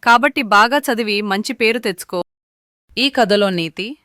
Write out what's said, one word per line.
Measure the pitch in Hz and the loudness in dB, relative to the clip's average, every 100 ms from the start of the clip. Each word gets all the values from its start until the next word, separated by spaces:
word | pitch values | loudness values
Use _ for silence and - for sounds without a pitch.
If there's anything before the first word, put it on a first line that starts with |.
కాబట్టి | - 240 277 294 | 4 4 4 -2
బాగా | 233 202 226 285 | 2 4 4 2
చదివి | 277 233 220 202 | -2 -4 -2 -2
మంచి | 208 196 214 | -2 -4 -4
పేరు | 247 220 233 | -2 -2 0
తెచ్చుకో." | 226 180 - 180 175 _ _ _ _ _ _ - | -4 -8 -8 -8 -8 _ _ _ _ _ _ -4
ఈ | 269 | -2
కథలో | 269 214 208 202 | 0 0 2 0
నీతి | 180 165 - 202 302 | -2 -6 -8 -12 -12